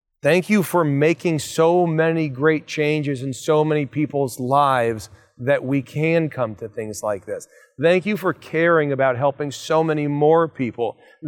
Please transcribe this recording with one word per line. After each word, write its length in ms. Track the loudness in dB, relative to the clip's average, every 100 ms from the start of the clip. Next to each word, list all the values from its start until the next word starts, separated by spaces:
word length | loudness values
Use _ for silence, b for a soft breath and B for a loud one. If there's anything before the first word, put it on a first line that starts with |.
| _ _
Thank 260 | 2 2 4
you 140 | 2
for 200 | 2 2
making 580 | 2 2 2 2 0 -2
so 460 | -2 2 4 4 2
many 420 | 2 0 0 -2
great 380 | 0 0 0 -2
changes 560 | -4 0 0 -2 -4
in 100 | -6
so 320 | -6 0 2
many 220 | 2 0 -2
people's 540 | -2 -2 -2 -4 -4
lives 720 | 0 2 2 2 0 -2 -8 b b -8
that 240 | -2 -2
we 200 | 0 -4
can 480 | -4 -2 0 0 0
come 240 | -4 -6 -6
to 120 | -12
things 340 | -10 -10 -6
like 240 | -6 -6 -8
this. 200 | -12 -12 b b -2
Thank 260 | 2 2 0
you 100 | -2
for 160 | -4
caring 600 | -4 -6 0 2 2 2
about 240 | 0 0 2
helping 340 | -2 -2 -8
so 340 | -8 -2 0
many 220 | 2 0 -2
more 420 | 2 4 4 2
people. 480 | -2 -6 -2 -4 -6 b b